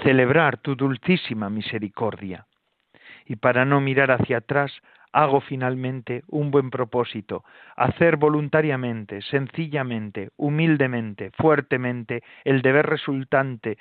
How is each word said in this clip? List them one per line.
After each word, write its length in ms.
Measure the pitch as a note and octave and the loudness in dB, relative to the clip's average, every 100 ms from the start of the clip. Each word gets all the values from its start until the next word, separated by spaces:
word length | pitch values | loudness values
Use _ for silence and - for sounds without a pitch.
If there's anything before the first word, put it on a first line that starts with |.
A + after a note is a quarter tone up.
celebrar 540 | C#3+ C3 B2 D3+ D3+ - | 2 4 4 4 2 0
tu 180 | - C3 | -4 -2
dulcísima 760 | C#3 C3 - F3+ - A2 G2+ | -2 -2 0 0 0 -6 -4
misericordia. 960 | G#2+ - A2 G#2 - A2 G2 G2 F2+ - _ _ _ _ _ - - - | -6 -6 -6 -8 -6 -6 -6 -10 -12 -16 _ _ _ _ _ -20 -20 -12
Y 100 | A#2+ | 0
para 300 | B2+ B2 C3 | 2 4 4
no 160 | C#3+ | 4
mirar 300 | C#3 C3+ C3+ | 2 2 4
hacia 260 | B2 - A#2+ | 4 2 -2
atrás, 340 | - C#3+ C#3 - _ _ _ | -2 -2 -2 -6 _ _ _
hago 300 | C#3 D3+ C3+ | 0 2 2
finalmente 800 | - C3+ B2+ B2+ B2+ C3 A#2 B2 - | 0 -4 -2 -2 -6 -8 -8 -10 -6
un 240 | D3+ D3 | -4 0
buen 180 | C#3 C3 | 0 0
propósito, 720 | B2 A#2+ B2 A#2 A2 - F#2 - - - - | -2 -4 -2 -4 -6 -8 -10 -12 -20 -12 -2
hacer 420 | B2 - E3+ D#3 | -2 2 2 4
voluntariamente, 1040 | D3+ D3+ D3 D#3 D#3 C3 B2 A2+ G#2 G2+ | 2 2 0 0 2 0 -2 -6 -8 -12
sencillamente, 1080 | - C#3 C3+ - E3 D3 C3 A#2 G#2 G2+ G2 - | -4 -4 -4 -6 -6 -4 -4 -6 -8 -10 -12 -6
humildemente, 920 | C#3+ D3+ E3 D3 C3 B2 A2 G2+ G2 | -4 0 2 2 2 -2 -6 -8 -12
fuertemente, 920 | - D#3+ D3 C3+ C3 B2+ B2 A2+ A#2+ - - | 0 2 2 2 -2 -2 -6 -6 -10 -10 -8
el 180 | C#3 C3+ | 0 2
deber 240 | C3 C#3 D3+ | 4 4 2
resultante 920 | D3+ - C#3 C3 C#3 C3+ A#2+ A2+ G#2 | -2 -4 -6 0 0 0 -4 -8 -10